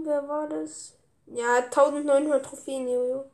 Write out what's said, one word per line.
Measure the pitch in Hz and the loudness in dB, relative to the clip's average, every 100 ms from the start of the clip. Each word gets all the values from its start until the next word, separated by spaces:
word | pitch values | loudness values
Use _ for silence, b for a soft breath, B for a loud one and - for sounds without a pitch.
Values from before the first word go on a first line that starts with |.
wer | 311 285 285 | -2 -2 -2
war | 302 302 | -4 -4
das? | 311 311 - - _ _ _ - | -6 -8 -12 -20 _ _ _ -14
Ja, | 240 240 247 | -4 2 2
tausendneunhundert | 247 285 285 294 294 277 302 269 - | 2 4 4 4 2 4 4 0 -2
Trophäen, | - - 269 254 | -12 -8 -6 -2
Jojo. | 247 247 262 269 | 0 0 -4 -8